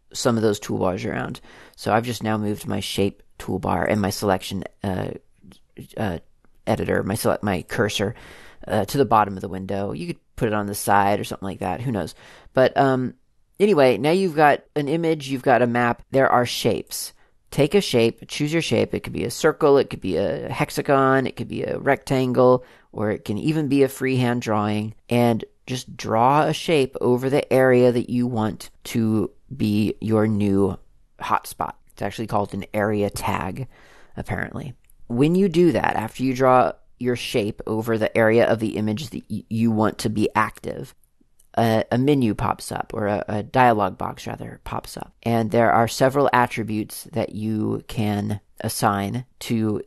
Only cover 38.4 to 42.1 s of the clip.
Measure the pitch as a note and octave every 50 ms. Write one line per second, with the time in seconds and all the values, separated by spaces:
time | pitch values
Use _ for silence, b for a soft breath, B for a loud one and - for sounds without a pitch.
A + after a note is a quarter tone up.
38.4 | - - A2+ A2+ A2+ G#2+ - G#2+ G#2+ G#2+ G#2+ D3+ D3+ A#2 - C2+ - - A2 -
39.4 | - _ A2+ A2+ A#2 A#2 A2 G#2+ A2 G2+ - - - A2+ G#2+ G#2 G#2+ - - G#2+
40.4 | G#2+ G#2+ - - - - - - C3+ - - _ _ _ _ _ _ _ _ _
41.4 | _ _ - - A#2 A2+ A2+ A2 - - A2+ B2 C3 C#3+